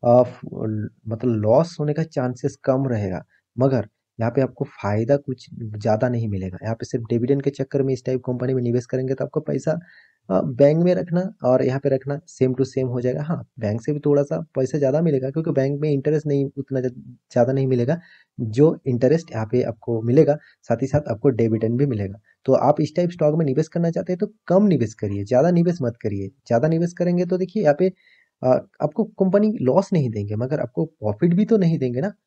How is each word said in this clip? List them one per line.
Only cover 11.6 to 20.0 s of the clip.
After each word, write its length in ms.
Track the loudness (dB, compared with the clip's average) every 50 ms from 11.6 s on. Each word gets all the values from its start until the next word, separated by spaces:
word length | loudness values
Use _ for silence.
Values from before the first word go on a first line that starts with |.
| 2
यहाँ 160 | 2 -2 0
पे 100 | 0 0
रखना 300 | -2 -2 -2 -4 -8 -8 -8 _
same 240 | -4 -2 0 0 2
to 100 | 0 -2 -2
same 220 | 0 -4 -4 -2
हो 120 | -4 -2
जाएगा। 220 | -2 -2 -2 -4 -4
हाँ, 140 | -6 -6 -6 -6 _ _ -6
बैंक 220 | -4 -4 -4 -4
से 120 | -4 -4 -6
भी 60 | -2
थोड़ा 240 | 0 2 2 2 2
सा 160 | 0 -2 -6 -6 _ _
पैसा 220 | -2 -2 -2 0 0
ज़्यादा 240 | 0 2 2 2
मिलेगा, 280 | 2 2 0 0 -2 -2
क्योंकि 220 | -4 -4 -4 -2
बैंक 280 | 0 0 0 0 -2 -2
में 80 | -2 0
इंटरेस्ट 360 | 0 0 0 0 0 0 0 0
नहीं, 180 | 0 0 0 -2 -4 -8
उतना 220 | -8 _ -4 -4
ज-, 120 | -4 -4 -6 -8 -18 -20 -20 _ _ _
ज़्यादा 220 | 2 2 2 2 2
नहीं 140 | 0 0 0
मिलेगा, 320 | 0 0 0 0 -2 -4 -4 -14 -20 _ _ _ _ -8
जो 380 | -8 -6 2 4 4 4 4 2 _ -4
इंटरेस्ट 440 | -2 2 2 2 2 2 -2 -4
यहाँ 140 | -6 -6 -6 -2
पे 100 | 0 -2 -2
आपको 380 | -2 -6 _ -6 -4 -4 -2